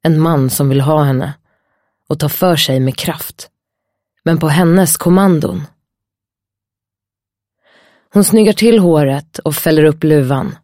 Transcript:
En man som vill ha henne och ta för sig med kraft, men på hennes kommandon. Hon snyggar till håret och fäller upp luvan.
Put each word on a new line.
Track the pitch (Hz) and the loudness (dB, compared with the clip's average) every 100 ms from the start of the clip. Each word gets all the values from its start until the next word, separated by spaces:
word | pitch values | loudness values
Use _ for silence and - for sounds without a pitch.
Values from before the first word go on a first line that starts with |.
En | 165 156 | 0 0
man | 160 151 131 | 0 0 -2
som | - 139 | -2 0
vill | 135 | 0
ha | 135 156 | 0 0
henne | 143 131 143 - _ _ _ _ _ _ _ | 0 -2 -6 -12 _ _ _ _ _ _ _
och | 151 | -6
ta | 147 | -6
för | - 185 | -2 0
sig | 156 - 131 | 0 0 0
med | 131 - | -2 -4
kraft, | - - - - - _ _ _ _ _ _ _ | -8 -8 -14 -18 -20 _ _ _ _ _ _ _
men | 165 165 | -2 -2
på | 160 | 0
hennes | 151 170 180 175 - | 0 2 2 0 -2
kommandon. | 170 185 196 160 - - 147 _ _ _ _ _ _ _ _ _ _ _ _ _ _ _ _ _ _ _ _ _ _ _ _ | 0 2 2 0 -2 -8 -12 _ _ _ _ _ _ _ _ _ _ _ _ _ _ _ _ _ _ _ _ _ _ _ _
Hon | 202 | -2
snyggar | 196 220 214 | 2 2 2
till | 202 226 233 | 2 2 4
håret | 175 156 139 139 151 - | 4 2 0 -2 -8 -8
och | 156 | -8
fäller | 147 165 156 | -4 0 2
upp | 151 156 | 2 2
luvan. | 156 151 131 135 196 - | 0 2 0 -4 -6 -12